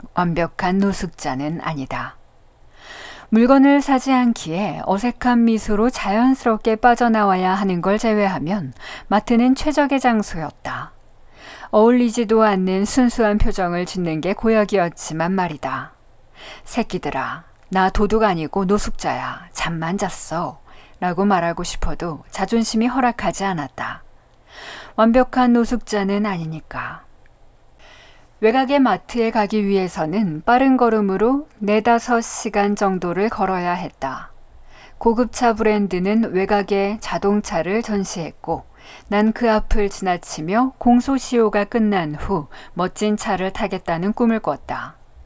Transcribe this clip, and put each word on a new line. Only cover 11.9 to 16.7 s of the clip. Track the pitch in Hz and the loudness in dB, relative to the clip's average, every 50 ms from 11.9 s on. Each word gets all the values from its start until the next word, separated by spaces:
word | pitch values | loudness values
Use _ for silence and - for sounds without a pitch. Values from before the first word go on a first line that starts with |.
| 247 247 247 233 220 247 233 196 226 220 220 | 6 6 4 2 0 0 0 2 4 4 4
않는 | 214 202 190 185 185 185 190 202 | 4 2 2 0 0 0 0 0
순수한 | 214 - 269 247 240 - - 226 208 208 214 | 0 2 2 2 2 2 2 2 2 4 4
표정을 | - 214 202 - 185 175 175 175 180 | 4 4 2 0 -2 -2 -2 -2 -4
짓는 | - - 185 175 170 160 156 | -4 -4 -4 -4 -2 -2 -2
게 | 143 180 202 | -2 -4 -4
고역이었지만 | - - 226 226 220 208 196 208 190 175 170 - - - - 160 160 160 175 190 | -2 0 2 2 2 2 2 2 0 0 0 -2 -8 -10 -8 -4 -4 -2 -2 0
말이다. | 190 180 170 151 135 - 135 131 131 131 - - _ _ _ - - - - - - - - - - - | 0 -2 -2 -4 -8 -8 -8 -8 -8 -10 -12 -16 _ _ _ -20 -20 -20 -20 -20 -20 -20 -18 -18 -18 -14
"새끼들아, | - | -8